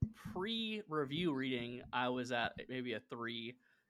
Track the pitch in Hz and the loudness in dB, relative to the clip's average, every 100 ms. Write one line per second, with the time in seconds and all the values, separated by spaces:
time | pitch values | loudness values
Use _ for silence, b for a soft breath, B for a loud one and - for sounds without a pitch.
0 | - - - 180 202 226 220 214 202 156 | -2 -2 -6 -2 -2 0 -2 -2 0 0
1 | 135 151 180 135 131 123 120 120 - 123 | 2 2 4 4 2 0 0 -6 -4 0
2 | 123 127 123 120 113 - - 127 123 107 | 2 2 2 2 2 0 -6 -4 -2 -4
3 | - 120 117 117 113 123 _ _ | -4 -6 -4 -4 -6 -10 _ _